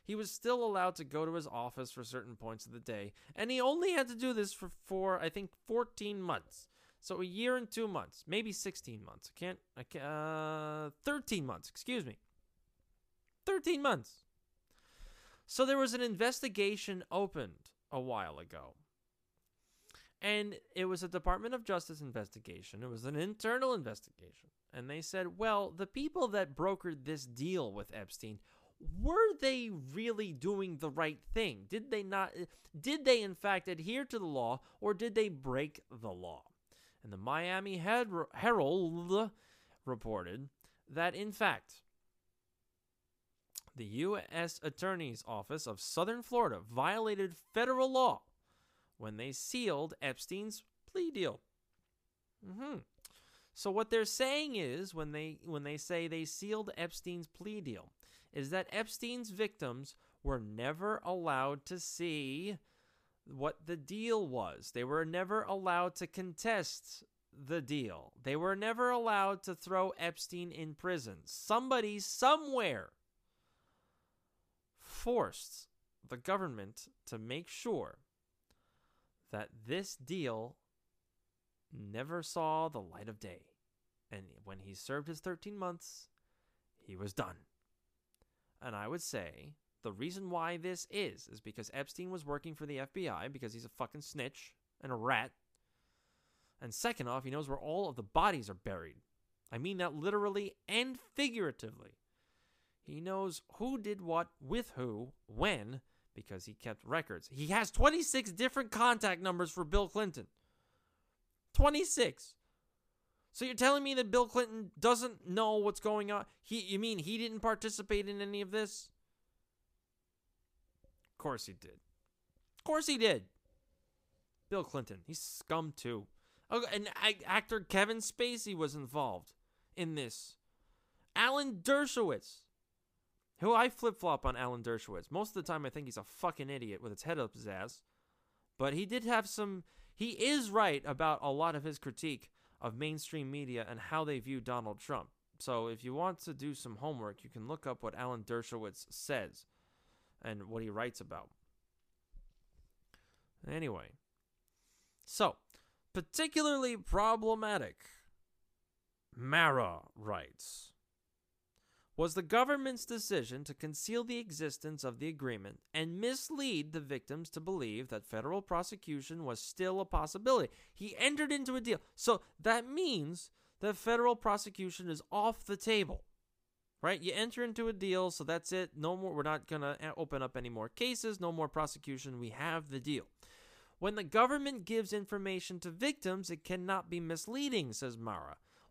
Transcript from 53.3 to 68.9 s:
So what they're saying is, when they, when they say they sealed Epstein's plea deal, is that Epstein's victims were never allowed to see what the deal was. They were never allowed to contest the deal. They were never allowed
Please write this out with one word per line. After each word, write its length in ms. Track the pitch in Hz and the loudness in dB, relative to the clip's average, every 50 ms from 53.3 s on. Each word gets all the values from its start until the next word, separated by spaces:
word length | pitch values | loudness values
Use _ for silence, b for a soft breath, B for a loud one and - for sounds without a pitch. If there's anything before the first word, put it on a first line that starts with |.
| B B B B B | B B B B B
So 180 | - - 202 | -6 -2 0
what 180 | 190 214 226 220 | 2 2 2 4
they're 140 | 226 226 220 | 4 4 4
saying 540 | 214 - - 262 262 277 294 311 294 254 208 | 4 2 2 2 2 2 2 0 0 -2 -2
is, 360 | 160 127 123 160 190 190 165 | -2 -2 -2 -4 -6 -6 -6
when 200 | 160 156 151 147 | -6 -6 -4 -4
they, 260 | 151 156 160 151 - - | -6 -6 -8 -8 -10 -8
when 180 | 170 160 147 143 | -6 -6 -4 -4
they 140 | 143 147 147 | -4 -6 -6
say 320 | - - 180 170 170 165 | -4 -2 0 0 0 0
they 160 | 165 165 160 | -2 -4 -4
sealed 460 | 156 - - 196 208 214 214 208 202 - - | -4 -6 -6 -4 -2 -2 -2 -2 -4 -6 -6
Epstein's 500 | 170 175 - - - 180 175 170 170 - | -6 -6 -6 -8 -8 -8 -8 -8 -8 -12
plea 340 | - - - 214 214 214 | -14 -12 -10 -8 -8 -6
deal, 320 | 175 135 110 90 - - - b b b b b b b - | -6 -6 -6 -8 -10 -14 -20 b b b b b b b -6
is 160 | 147 139 139 | -6 -4 -2
that 180 | 160 190 190 - - | 0 -2 -2 -2 -2
Epstein's 560 | 202 220 220 - - - 233 247 247 240 220 | -2 -2 -2 -4 -6 -6 -6 -6 -6 -6 -6
victims 640 | 185 185 220 208 - - 160 131 120 127 139 - b b b b b b | -2 -2 -2 -2 -2 -4 -4 -4 -4 -6 -8 -12 b b b b b b
were 180 | - - 135 123 | -2 0 0 0
never 600 | 110 104 107 110 120 135 156 160 190 208 214 - - | -2 -4 -6 -2 -2 -2 0 0 0 -2 -2 -2 -2
allowed 600 | 175 185 185 170 160 143 131 131 139 143 139 - - | -2 -2 0 2 2 4 4 4 2 0 -2 -6 -6
to 120 | 185 180 | -8 -6
see 760 | - - - - 170 175 156 151 139 135 131 151 180 202 202 156 b b b b b b b b b b b b _ | -6 -6 -4 -2 -2 0 0 0 -2 -2 -4 -4 -4 -4 -6 -6 b b b b b b b b b b b b _
what 300 | - 135 135 139 156 - - 160 | -14 -6 -2 -2 -2 -2 -4 -6
the 120 | 156 175 165 | -6 -6 -6
deal 500 | 139 143 185 214 226 233 226 220 196 147 | -6 -6 -6 -2 0 2 2 2 2 0
was. 440 | 127 123 101 87 69 55 - - - | 0 -2 -2 -2 -4 -8 -12 -6 -4
They 100 | 120 123 | -2 -2
were 220 | 131 147 156 165 | 0 2 0 0
never 380 | 160 165 180 185 185 208 220 - | 2 0 0 0 2 0 0 0
allowed 520 | - 196 196 190 185 175 175 180 180 - | 0 -2 0 2 2 4 4 4 2 0
to 120 | - 185 165 | -4 -8 -8
contest 960 | - - 185 180 165 - - 226 226 202 170 - - - - - - - - - _ _ _ _ - - 143 131 | -6 -8 -8 -8 -8 -2 0 2 2 2 2 0 -4 -8 -10 -14 -16 -18 -18 -20 _ _ _ _ -20 -14 -6 -2
the 140 | 160 170 | -2 -2
deal. 500 | 139 120 147 147 127 107 87 76 65 - - - | 0 0 0 0 0 -2 -4 -8 -12 -14 -18 -8
They 140 | 120 135 139 | -4 -2 0
were 200 | 151 170 185 196 | 2 2 2 2
never 340 | 196 208 220 226 226 247 | 2 2 0 2 2 4
allowed 540 | 247 | 4